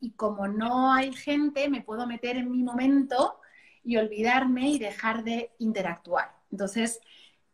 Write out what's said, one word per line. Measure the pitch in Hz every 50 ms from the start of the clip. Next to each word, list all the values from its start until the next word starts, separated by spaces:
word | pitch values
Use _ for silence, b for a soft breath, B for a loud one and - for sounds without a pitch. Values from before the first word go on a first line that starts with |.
y | 262 226 -
como | - 220 208 208 196 196 202
no | 202 214 226 233 254 254 254 262 262
hay | 262 269 269 254
gente, | - - 294 285 294 294 294 294 269 285 285
me | 277 233 -
puedo | - 214 226 247
meter | 240 233 220 - 240 254
en | 254 247 247 254
mi | 254 247
momento | 247 240 247 262 269 277 277 262 - 247 254 311 403 - - b b b b b b b b b
y | 233 240
olvidarme | 220 220 214 214 208 220 240 254 262 262 262 247 247 262 294
y | 294 254
dejar | 214 202 196 - 226 220 226 233 220
de | 226 233 233 233 - _ -
interactuar. | 233 220 214 202 180 170 170 - - 175 175 202 - - - _ _ _ 196
Entonces, | 185 202 190 - 226 226 233 - - _ b b b b b b b b _